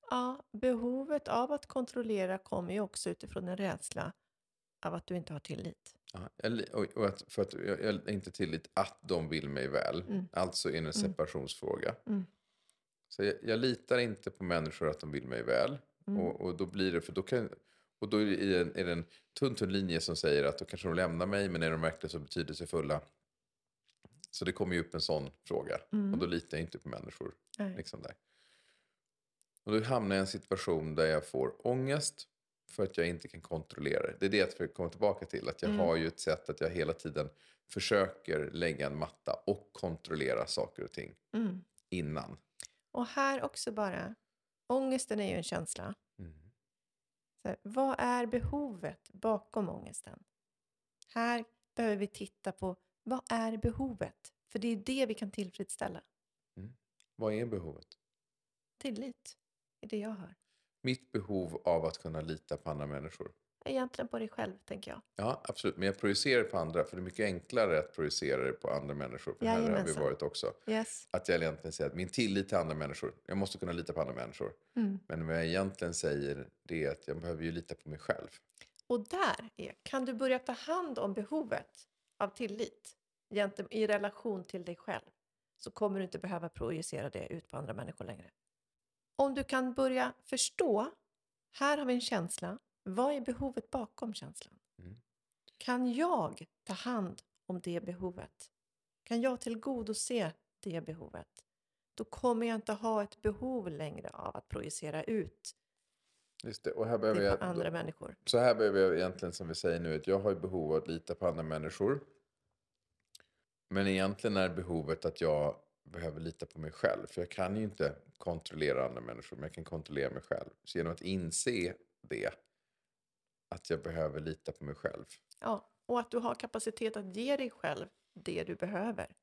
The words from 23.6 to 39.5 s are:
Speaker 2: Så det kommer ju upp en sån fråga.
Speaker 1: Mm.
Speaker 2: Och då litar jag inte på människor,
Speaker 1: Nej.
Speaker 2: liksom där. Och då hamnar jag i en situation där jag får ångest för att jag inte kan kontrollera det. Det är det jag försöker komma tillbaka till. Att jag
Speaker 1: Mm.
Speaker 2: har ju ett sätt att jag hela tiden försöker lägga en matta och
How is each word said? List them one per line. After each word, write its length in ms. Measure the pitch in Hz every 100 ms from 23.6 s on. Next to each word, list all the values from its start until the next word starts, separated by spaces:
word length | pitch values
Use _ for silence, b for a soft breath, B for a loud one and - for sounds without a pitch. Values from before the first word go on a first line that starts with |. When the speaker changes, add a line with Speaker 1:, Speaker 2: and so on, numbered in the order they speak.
| _ _ _ _ - _ -
Speaker 2:
Så 140 | -
det 80 | 90
kommer 220 | 92 90
ju 60 | 87
upp 140 | 82
en 60 | 82
sån 300 | - 78 69 -
fråga. 360 | - 85 65 - -
Speaker 1:
Mm. 200 | 214 196
Speaker 2:
Och 60 | 196
då 80 | 87
litar 300 | 85 - -
jag 40 |
inte 140 | 80 -
på 100 | -
människor, 460 | 57 - - - - _ -
Speaker 1:
Nej. 180 | 202 185
Speaker 2:
liksom 260 | - -
där. 120 | - - _ b b b b b b b _ _ _ _ _ _
Och 80 | -
då 80 | 107
hamnar 320 | 113 127 104 95
jag 40 |
i 40 |
en 20 | 95
situation 680 | - - 95 - 82 78
där 120 | 78 78
jag 200 | 78 71
får 400 | 65 65 - -
ångest 600 | 127 131 147 147 - - _ _ _ _
för 160 | -
att 120 | 98 -
jag 120 | 85
inte 200 | 85 -
kan 120 | 87
kontrollera 640 | - 80 78 - 73 73 -
det. 100 | -
Det 60 | 98
är 40 |
det 60 | 104
jag 140 | 92
försöker 220 | - 90
komma 140 | - 87
tillbaka 380 | - 104 95 -
till. 220 | - 60
Att 140 | -
jag 60 | -
Speaker 1:
Mm. 160 | 208 87
Speaker 2:
har 100 | 82
ju 100 | 80
ett 140 | -
sätt 280 | - 76 -
att 100 | -
jag 100 | 80
hela 220 | 87 78
tiden 360 | 80 82 76 73 - b b _
försöker 840 | - - 104 95 - - 80 73
lägga 360 | 80 85 73 71
en 120 | 71
matta 440 | 76 - - 65
och 220 | -